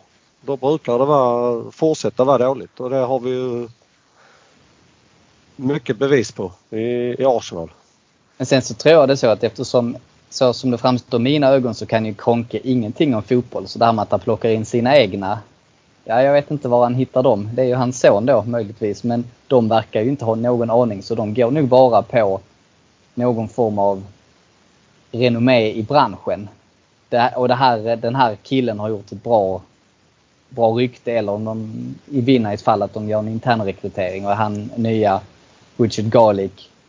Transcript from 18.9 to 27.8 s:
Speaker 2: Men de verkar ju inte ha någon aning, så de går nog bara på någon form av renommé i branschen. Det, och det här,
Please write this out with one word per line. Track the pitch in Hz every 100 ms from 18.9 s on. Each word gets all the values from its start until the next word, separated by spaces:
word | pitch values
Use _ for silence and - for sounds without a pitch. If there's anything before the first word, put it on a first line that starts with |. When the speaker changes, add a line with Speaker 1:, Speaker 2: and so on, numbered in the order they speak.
| 101
Speaker 2:
Men | 120 120 120 - -
de | 131 113
verkar | 113 107 113
ju | 113
inte | 143 113
ha | 113
någon | 120 123 117
aning, | 117 120 101
så | 98 117
de | 107
går | 107 117
nog | 147 135
bara | 127 131 110
på | 98 123 104 95 - _ _ _ _ _ _
någon | - 123 113 107
form | - 113 104
av | 101 98 98 - _ _ _ _ _ _ _ _ _
renommé | 117 123 117 123 127 110
i | 104
branschen. | 110 143 123 92 - 92 104 - _ _ _ _ _
Det, | 120 123 127
och | 123
det | 123
här, | 131 117